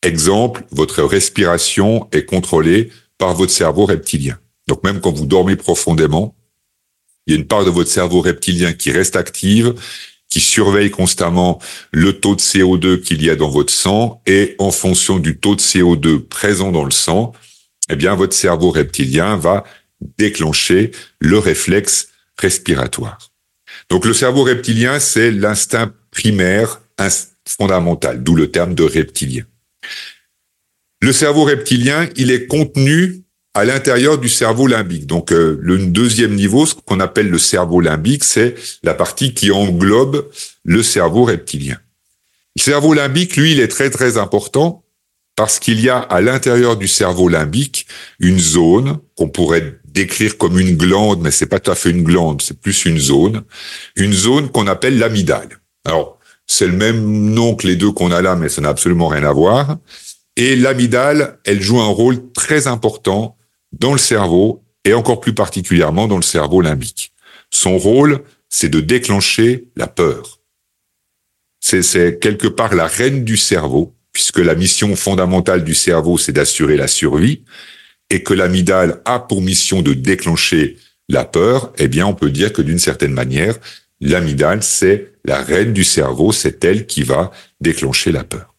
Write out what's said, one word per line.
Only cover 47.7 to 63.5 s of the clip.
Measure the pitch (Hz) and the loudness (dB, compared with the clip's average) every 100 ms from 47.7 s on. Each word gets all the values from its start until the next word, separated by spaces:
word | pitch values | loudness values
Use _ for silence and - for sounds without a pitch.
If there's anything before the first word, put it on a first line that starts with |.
| - - - - _ | -6 -12 -18 -20 _
une | 90 92 | 2 2
zone | 82 85 82 92 135 151 _ - | 2 2 4 4 2 -6 _ -6
qu'on | 78 | -6
pourrait | - 82 82 80 - | -2 0 0 -2 -14
décrire | _ - 95 - 107 - | _ -6 -4 -2 -4 0
comme | 87 90 | 0 2
une | 92 82 | 2 2
glande, | 90 95 107 95 | 2 2 2 0
mais | 80 | 0
c'est | 71 - | -2 -2
pas | 95 | -2
tout | - | -2
à | 90 | -2
fait | - | 0
une | 85 | 0
glande, | 82 90 82 73 | 2 2 2 -2
c'est | - 71 | -8 -8
plus | - - - | -4 -2 0
une | 80 | 0
zone, | 67 69 90 110 - - - - - - | 2 2 2 -2 -10 -18 -18 -18 -16 -2
une | 101 | 0
zone | 98 104 135 143 | 0 2 0 0
qu'on | 117 101 | -2 0
appelle | 92 127 135 | 0 0 0
l'amygdale. | 113 110 85 - - - _ _ | 0 0 0 -2 -4 -20 _ _
Alors, | - 80 71 - _ _ _ | -4 -4 -4 -12 _ _ _
c'est | - 95 | 0 2
le | |
même | 90 107 113 107 107 104 | 2 0 0 0 0 2
nom | 110 117 110 | 2 2 0
que | 98 | 0
les | 90 | 2
deux | 101 | 0
qu'on | - 90 | 2 0
a | 87 | 2
là, | 92 90 | 2 0
mais | 78 | -2
ça | - | -2
n'a | 73 | -2
absolument | 71 87 87 82 | 0 0 2 0
rien | 76 | 0
à | 73 | 0
voir. | 71 85 120 143 156 _ - - - _ - | 2 4 4 0 -4 _ -20 -20 -20 _ -2
Et | 123 131 | 0 2
l'amygdale, | 127 131 123 123 135 151 139 - - | 2 2 0 2 2 2 0 -4 -2
elle | 104 | -2
joue | 98 120 | 2 2
un | 110 | 2
rôle | 98 120 123 127 | 2 2 0 -6
très | - - 156 135 | -8 -2 0 0
important | 120 113 - - 98 113 _ _ | -2 -4 -4 -4 -2 -4 _ _